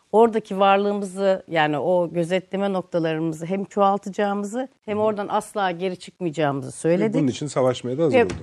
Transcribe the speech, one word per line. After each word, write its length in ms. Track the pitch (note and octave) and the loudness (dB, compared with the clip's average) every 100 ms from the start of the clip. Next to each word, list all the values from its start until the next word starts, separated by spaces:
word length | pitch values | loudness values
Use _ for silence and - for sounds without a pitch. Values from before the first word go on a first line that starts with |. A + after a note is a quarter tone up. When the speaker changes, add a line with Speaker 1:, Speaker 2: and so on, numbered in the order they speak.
| _ | _
Speaker 1:
oradaki 460 | G#3 A#3 G#3+ G#3+ F#3+ | 4 4 2 -4 2
varlığımızı, 840 | G3 G3+ G3+ G3+ G3 F#3 G3 F#3+ - | 4 4 2 -2 -6 -2 0 0 0
yani 300 | D#3+ D3+ D3 | 0 2 2
o 320 | C#3+ F3+ E3+ | 2 2 0
gözetleme 600 | E3+ E3 F#3 F3+ F#3+ G3 | -2 0 -2 -2 -4 -2
noktalarımızı 760 | F#3+ E3+ F3 D#3+ D#3+ E3 D#3 E3 | -2 -2 -2 0 0 -2 -4 -4
hem 180 | G3 | -4
çoğaltacağımızı 1040 | F#3+ G#3 G3 G3+ G#3 F#3 G3+ G3+ G3+ A#3 C4 _ | -2 2 2 2 -4 -2 -2 -2 -4 -6 -8 _
hem 140 | - G#3 | -6 -2
oradan 300 | G#3+ G3+ G3 | 0 -2 -2
asla 400 | G#3 - G#3+ F#3+ | -4 -4 -4 -2
geri 260 | E3+ F#3 F3+ | -2 -6 -6
çıkmayacağımızı 760 | - - F3+ D3+ D3 C#3 C3 | -14 -6 -6 0 0 -2 -6
söyledik. 420 | - D#3+ F3 A3 | -4 0 2 2
Speaker 2:
Ve 40 | - | 2
bunun 100 | C3+ | 0
için 180 | A2+ D3 | -2 -4
savaşmaya 520 | D3 B2+ B2 A#2+ C3 | 0 0 0 -4 0
da 40 | |
hazır 160 | E3 B3+ | 2 4
Speaker 1:
Ve, 60 | |
Speaker 2:
olduk. 120 | A#3 - | 2 -2